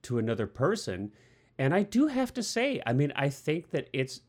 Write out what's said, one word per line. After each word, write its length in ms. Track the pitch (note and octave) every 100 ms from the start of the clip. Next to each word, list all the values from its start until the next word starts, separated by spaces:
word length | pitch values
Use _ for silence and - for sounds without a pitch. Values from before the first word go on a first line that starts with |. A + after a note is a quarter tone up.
to 160 | - A#2+
another 280 | A2+ A2+ G#2
person. 640 | - C#3 A3 - F#2 G#2 - _ _ _ -
And 160 | C3+
I 80 | F3+
do 220 | G3+ A#3 D4+
have 260 | B3+ B3+
to 80 | B3+
say, 400 | A3 - C4+ C4 -
I 60 |
mean, 200 | B2 C#3+ -
I 140 | C#3
think 400 | C#3 - D#3+ E3
that 180 | D3+ -
it's 260 | C#3 C3 -